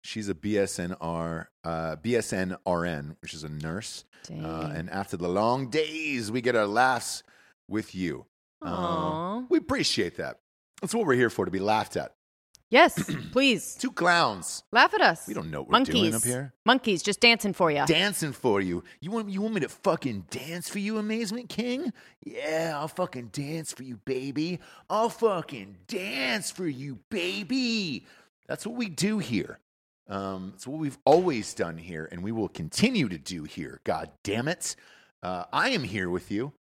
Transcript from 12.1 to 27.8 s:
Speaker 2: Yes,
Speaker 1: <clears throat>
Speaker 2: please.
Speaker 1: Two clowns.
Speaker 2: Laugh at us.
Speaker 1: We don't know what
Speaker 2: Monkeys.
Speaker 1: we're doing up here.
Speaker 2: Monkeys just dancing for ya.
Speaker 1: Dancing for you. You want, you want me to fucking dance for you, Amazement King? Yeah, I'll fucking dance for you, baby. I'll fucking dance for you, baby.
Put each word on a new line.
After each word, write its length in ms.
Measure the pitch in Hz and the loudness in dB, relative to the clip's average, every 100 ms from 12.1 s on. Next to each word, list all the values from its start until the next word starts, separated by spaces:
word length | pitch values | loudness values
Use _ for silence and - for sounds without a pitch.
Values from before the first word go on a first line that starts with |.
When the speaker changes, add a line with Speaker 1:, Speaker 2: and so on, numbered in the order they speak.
| _ _ _ _ _ _ | _ _ _ _ _ _
Speaker 2:
Yes, 380 | 247 330 - - - | 8 8 6 -4 -4
Speaker 1:
<clears throat> 100 | - | -2
Speaker 2:
please. 420 | 254 277 202 - | 4 4 4 -2
Speaker 1:
Two 160 | - 254 | -6 -6
clowns. 720 | 214 175 170 143 98 - - _ | 2 4 6 4 2 -6 -10 _
Speaker 2:
Laugh 220 | 220 320 | 6 6
at 80 | 427 | 6
us. 240 | 226 165 - | 4 4 -4
Speaker 1:
We 60 | |
don't 160 | - 160 | -6 -6
know 120 | 147 | -6
what 100 | - | 2
Speaker 2:
Monkeys. 240 | 220 262 - | 4 4 4
Speaker 1:
we're 60 | |
doing 120 | 165 | 2
up 80 | 113 | 2
here. 300 | 107 123 139 _ - | 0 -2 -4 _ 2
Speaker 2:
Monkeys 340 | 262 226 175 | 4 4 0
just 180 | - 196 | 0 4
dancing 320 | 233 233 202 | 6 6 2
for 180 | 180 175 | 4 4
ya. 140 | 143 147 | 4 4
Speaker 1:
Dancing 440 | 160 202 196 160 | 4 4 0 -4
for 300 | 127 127 101 | 0 4 4
you. 220 | 95 85 - - | 4 -2 -6 -14
You 80 | 160 | -6
want, 180 | 226 208 | -4 -4
you 120 | 190 | -2
want 140 | 214 214 | -2 0
me 60 | |
to 80 | 123 | -2
fucking 560 | - 196 170 131 101 85 | 0 0 2 0 -4 -6
dance 400 | - 151 170 - | -10 -8 -8 -6
for 80 | 208 | -4
you, 220 | 202 220 | -2 -2
Amazement 500 | 208 220 220 233 240 | -2 -4 -4 -6 -6
King? 420 | - 240 254 320 - - _ | -4 -2 -2 -4 -6 -20 _
Yeah, 500 | - 117 147 160 165 147 | -14 -8 -2 0 0 -2
I'll 120 | 156 | -6
fucking 400 | - 180 127 117 | -4 -4 -4 -8
dance 420 | 143 143 160 151 | -6 -4 -6 -8
for 80 | - | -12
you, 160 | 131 117 - | -12 -10 -4
baby. 540 | 127 135 143 160 175 - - _ | -4 -4 -2 -2 -4 -10 -20 _
I'll 220 | 202 226 | 0 0
fucking 680 | - 226 185 151 127 98 92 90 | 2 2 2 -4 -10 -12 -16 -8
dance 640 | 208 196 262 262 226 - | -6 -4 -4 -2 -2 -4
for 160 | - 180 | -4 -6
you, 320 | 127 143 117 _ | -4 -8 -10 _
baby. 960 | 214 175 196 180 262 247 226 | -4 -2 -4 -2 0 0 0